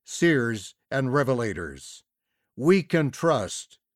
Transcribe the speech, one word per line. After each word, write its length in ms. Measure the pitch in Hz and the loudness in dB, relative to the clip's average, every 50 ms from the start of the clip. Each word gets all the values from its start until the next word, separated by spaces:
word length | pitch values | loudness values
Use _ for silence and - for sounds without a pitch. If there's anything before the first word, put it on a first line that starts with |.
| _ | _
seers, 720 | - - - 175 170 160 135 120 117 113 107 98 - - _ _ - | -14 -4 0 2 4 4 4 2 -2 -4 -6 -8 -14 -20 _ _ -6
and 200 | - 135 135 127 | -4 -2 -2 0
revelators. 960 | 127 147 139 120 131 120 120 110 92 76 87 76 67 69 - - - - _ _ _ _ _ _ _ _ _ _ _ | 0 0 2 0 0 0 -2 -4 -4 -6 -8 -10 -12 -14 -18 -20 -20 -20 _ _ _ _ _ _ _ _ _ _ _
We 280 | - 123 160 190 196 160 | 0 4 4 4 4 4
can 260 | - - 165 151 135 | 2 0 2 2 0
trust 680 | 131 - - 170 151 123 98 87 - - - - _ - _ _ _ | -2 -2 0 0 2 0 -2 -4 -8 -12 -14 -16 _ -20 _ _ _